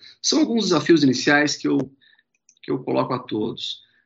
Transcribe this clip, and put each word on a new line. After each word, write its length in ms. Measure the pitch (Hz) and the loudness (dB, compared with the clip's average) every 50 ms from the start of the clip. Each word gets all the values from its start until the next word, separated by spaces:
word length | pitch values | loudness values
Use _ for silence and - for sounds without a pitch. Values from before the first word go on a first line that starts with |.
| - - - _ | -18 -20 -20 _
São 200 | - - - 302 | -4 -2 2 2
alguns 240 | 302 208 233 226 196 | 2 2 0 -2 0
desafios 380 | 180 175 151 143 - 170 151 143 | 2 0 0 4 4 4 6 6
iniciais 540 | 131 120 - - 151 147 147 151 147 - | 4 2 2 0 2 2 2 2 0 -2
que 100 | - - | -4 -4
eu, 120 | 147 143 139 131 - _ _ _ _ _ _ _ _ _ _ _ _ _ _ _ | -2 -2 -2 -2 -4 _ _ _ _ _ _ _ _ _ _ _ _ _ _ _
que 80 | - | -6
eu 80 | - 135 | -6 -6
coloco 340 | - 135 131 131 135 - 131 | -4 -4 -2 -2 -2 -2 -4
a 40 | 120 | -8
todos. 640 | - - 110 107 107 107 - - - - - - _ _ _ _ _ | -6 -6 -6 -4 -4 -4 -6 -8 -10 -12 -12 -14 _ _ _ _ _